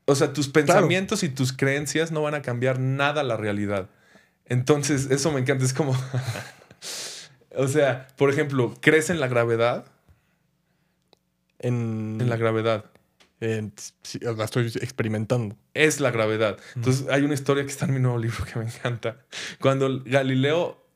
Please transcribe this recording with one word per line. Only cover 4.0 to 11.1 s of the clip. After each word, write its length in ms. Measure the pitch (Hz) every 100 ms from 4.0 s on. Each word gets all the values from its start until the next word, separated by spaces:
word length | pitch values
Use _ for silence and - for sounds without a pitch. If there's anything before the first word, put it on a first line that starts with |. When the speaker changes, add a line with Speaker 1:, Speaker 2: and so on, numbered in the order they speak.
| _ - _ _ -
Speaker 1:
Entonces, 640 | 123 131 147 143 139 135
eso 200 | 139 170
me 80 | 143
encanta. 240 | 127 135
Es 80 | 127
como, 220 | - 147 131 - 127 - 101 - - - -
<laughs> 800 | - - - - - _ _ -
o 120 | 135
sea, 400 | 151 139 120 - -
por 140 | 139
ejemplo, 440 | 139 143 135 113 -
¿crees 280 | 151 156 156
en 100 | 165
la 80 | 131
gravedad? 580 | 120 117 113 117 156 - _ _ _ _ _ _ _ _ _ _ _ _